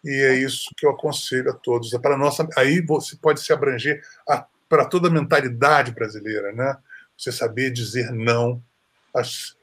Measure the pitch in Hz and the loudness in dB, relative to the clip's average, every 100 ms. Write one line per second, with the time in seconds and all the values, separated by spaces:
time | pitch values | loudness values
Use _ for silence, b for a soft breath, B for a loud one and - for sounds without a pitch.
0 | 151 135 135 131 135 131 - - 147 135 | -6 2 4 4 0 -6 -10 0 0 0
1 | 151 139 - 131 131 127 - 120 117 120 | -4 -4 -4 -2 -2 -4 -2 -2 -2 -2
2 | 143 139 143 139 160 - 135 170 160 151 | 0 2 0 0 -2 2 4 2 2 -2
3 | - - 156 147 - 143 139 123 139 147 | -2 0 0 0 0 0 2 0 -2 -4
4 | B B - 147 - _ _ 156 143 180 | B B -2 -2 -2 _ _ 2 4 2
5 | 170 160 160 147 131 120 139 147 123 113 | 2 2 2 2 0 2 4 4 2 -4
6 | 110 107 104 107 101 117 131 135 B B | -6 -6 -6 -6 -6 -4 -4 -4 B B
7 | B _ - 120 117 110 131 120 107 123 | B _ -10 -4 -4 -2 -2 -2 -4 -4
8 | 120 117 117 117 120 123 _ _ _ _ | -4 -2 0 2 0 -2 _ _ _ _
9 | _ 127 117 - - _ | _ -4 -4 -8 -12 _